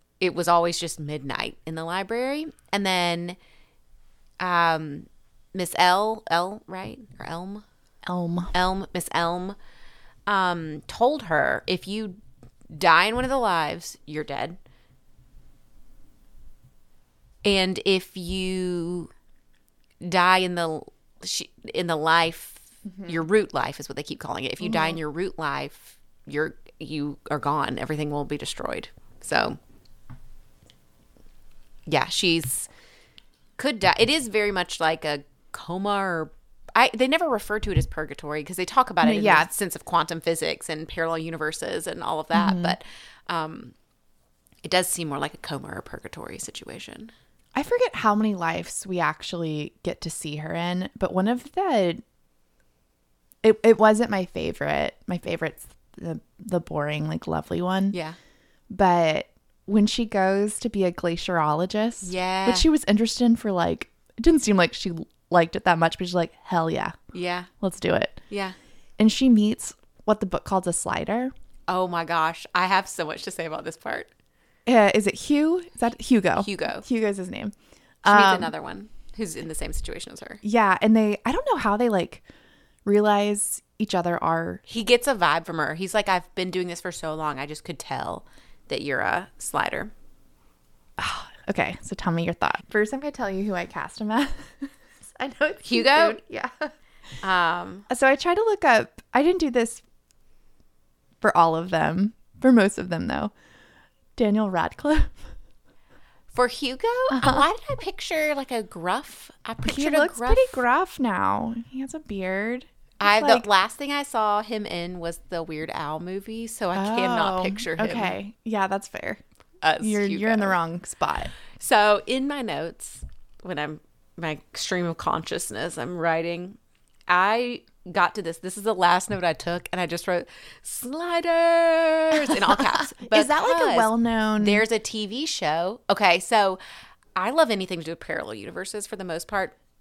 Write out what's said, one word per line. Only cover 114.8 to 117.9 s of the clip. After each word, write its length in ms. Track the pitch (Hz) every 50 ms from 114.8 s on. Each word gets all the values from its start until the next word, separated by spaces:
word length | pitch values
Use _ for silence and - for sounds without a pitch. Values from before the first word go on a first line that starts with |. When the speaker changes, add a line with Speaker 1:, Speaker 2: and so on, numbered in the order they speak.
| 170 180 180 180
Speaker 1:
was 200 | 165 170 170 - - -
the 140 | 180 165 160
Weird 280 | 165 156 151 160 -
Al 280 | - - 151 147 156 160
movie, 460 | 175 180 190 196 196 226 220 226 233
so 220 | 226 - - 214 175
I 60 | 185
cannot 640 | 190 196 214 226 240 247 247 240 226 214 196 185 185
Speaker 2:
Oh, 40 | 185
Speaker 1:
picture 320 | 190 202 220 - 165 160
him 120 | 180 220
Speaker 2:
okay. 460 | 185